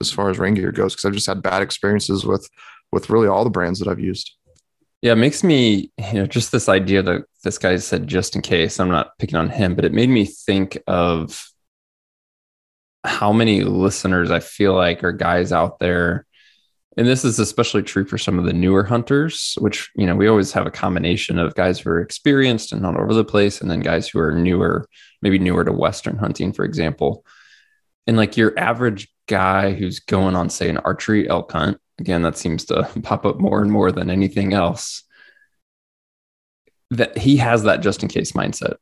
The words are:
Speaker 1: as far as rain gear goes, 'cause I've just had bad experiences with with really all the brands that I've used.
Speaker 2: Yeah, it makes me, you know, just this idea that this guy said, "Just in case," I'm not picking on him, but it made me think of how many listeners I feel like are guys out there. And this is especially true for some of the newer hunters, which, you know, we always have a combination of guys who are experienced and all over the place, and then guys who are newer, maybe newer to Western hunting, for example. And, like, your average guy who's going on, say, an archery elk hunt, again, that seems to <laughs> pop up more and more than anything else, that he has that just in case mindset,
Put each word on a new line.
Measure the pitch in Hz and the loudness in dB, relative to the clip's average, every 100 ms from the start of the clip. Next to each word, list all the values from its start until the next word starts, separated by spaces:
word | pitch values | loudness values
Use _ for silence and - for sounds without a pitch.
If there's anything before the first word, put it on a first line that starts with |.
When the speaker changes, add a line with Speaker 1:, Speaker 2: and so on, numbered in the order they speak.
Speaker 1:
as | - | -6
far | - 98 | -2 -2
as | 92 | 0
rain | 95 | 0
gear | 104 92 | 0 0
goes, | 98 95 | -2 -2
'cause | - | -2
I've | 101 | -4
just | 101 98 | -2 -4
had | 95 | -4
bad | 95 95 | -2 -2
experiences | 98 - 101 104 - 98 | -2 -2 0 0 0 -2
with | 101 98 - _ - - _ | -2 -4 -4 _ -20 -20 _
with | - - | -4 0
really | 110 104 | 2 4
all | 98 | 2
the | 113 | 0
brands | 90 87 92 | 0 -2 -2
that | 95 | -4
I've | 90 | -4
used. | 92 87 - - _ _ _ _ _ _ | -4 -6 -10 -20 _ _ _ _ _ _
Speaker 2:
Yeah, | 120 | 2
it | 113 | 4
makes | 135 - | 4 2
me, | 185 139 117 98 - - | 4 4 4 2 -2 -10
you | 101 | -6
know, | 110 95 | -2 0
just | 120 - | -2 0
this | 120 - | 0 2
idea | 95 92 98 | 2 4 2
that | 92 87 - _ | 2 -2 -6 _
this | 90 - | -8 -2
guy | 95 90 | 0 0
said, | - 92 92 | 0 -4 -2
"Just | 90 - - | -2 -2 -4
in | |
case," | - 87 80 - | 0 0 0 0
I'm | 90 | 0
not | 82 - - | 0 -2 -6
picking | 101 85 | -4 -2
on | 82 | -2
him, | - 92 | 0 0
but | 92 | 0
it | 85 | 0
made | 104 127 | 2 4
me | 120 98 | 4 2
think | - - 98 95 - - | -2 -2 0 -2 -6 -2
of | 90 87 82 80 - - _ _ _ _ _ _ _ _ _ _ _ _ _ _ _ | 0 0 0 -4 -10 -18 _ _ _ _ _ _ _ _ _ _ _ _ _ _ _
how | - - 104 | -8 -2 2
many | 110 113 98 | 4 4 2
listeners | 98 95 98 - 95 90 87 | 2 0 0 0 0 0 2
I | 85 | -2
feel | - - 98 | -4 0 2
like | 92 87 87 | 4 2 0
are | 90 | -4
guys | - 85 87 90 | -2 0 0 2
out | 85 87 - | 0 0 0
there. | 90 87 85 90 - _ _ _ _ _ _ - | -2 0 0 -2 -8 _ _ _ _ _ _ 0
And | 120 | 2
this | 131 | 2
is | 127 110 | 0 0
especially | 104 - 117 107 | 0 0 0 0
true | - 98 | -2 -2
for | 95 104 | -2 -4
some | - 90 | -2 0
of | |
the | 90 | 0
newer | 90 90 95 | 2 4 4
hunters, | 101 120 120 143 160 - - - | 2 0 2 0 0 -4 -8 -4
which, | 107 - - - | -2 -4 -8 -2
you | 92 | 0
know, | |
we | 95 104 | 2 4
always | 110 92 | 4 2
have | 98 95 | -2 -4
a | |
combination | - 98 90 87 110 - 87 | -4 -2 0 0 -2 -2 -2
of | 80 | -2
guys | - 92 90 | 0 0 0
who | 101 | -2
are | 85 | -2
experienced | - - 147 139 131 113 - | -2 -2 2 4 2 0 -4
and | 107 92 | -4 -2
all | - | -2
over | 101 | 0
the | 113 | 0
place, | 107 104 101 - | 2 2 2 0
and | 92 | -4
then | 85 | -2
guys | 85 82 - | 0 -2 -2
who | 90 | -2
are | 78 | 0
newer, | 80 87 90 90 85 - _ - _ | 2 2 2 0 -2 -6 _ -20 _
maybe | 101 95 | 0 2
newer | 90 87 | 2 0
to | 87 | 0
Western | 98 85 - - 104 | 0 -2 -2 -6 -4
hunting, | 101 - 92 | -4 -4 -4
for | - | -4
example. | 98 78 80 - 71 76 _ _ _ _ _ _ _ _ - | -4 -2 -4 -2 -4 -4 _ _ _ _ _ _ _ _ 0
And, | 113 | 2
like, | 104 117 | 2 4
your | 107 - | 2 2
average | - 117 123 98 - _ - | -4 -2 -2 -4 -10 _ -4
guy | 98 95 95 98 | 0 2 2 0
who's | 95 95 - | -2 -4 -8
going | - 95 95 90 | -2 0 2 0
on, | 85 | -2
say, | - 87 | -4 -4
an | 78 | -2
archery | - - - 107 - | -4 -4 0 0 2
elk | 90 - | -2 -2
hunt, | 82 78 101 _ - | -2 -2 -4 _ -10
again, | 87 85 | -4 0
that | 82 78 | -2 -2
seems | 87 80 - | -4 -4 -2
to | 80 | -4
<laughs> | 78 - | -4 -6
pop | - 104 | -4 -2
up | 101 - | -2 0
more | 196 98 | 0 2
and | 104 | 2
more | 107 95 | 2 2
than | 87 90 | 0 -2
anything | 95 95 104 98 | 0 0 0 0
else, | 98 85 - - - - _ - _ _ _ _ _ _ _ _ _ _ _ _ _ _ _ - | 0 0 -2 -10 -14 -18 _ -20 _ _ _ _ _ _ _ _ _ _ _ _ _ _ _ -6
that | 117 - - | -2 -2 0
he | 135 143 | 4 4
has | 113 117 | 4 2
that | 104 - | 4 2
just | 98 - | 0 -2
in | 104 | -2
case | - - | -4 -4
mindset, | - - - - - | -2 -4 -4 -6 -8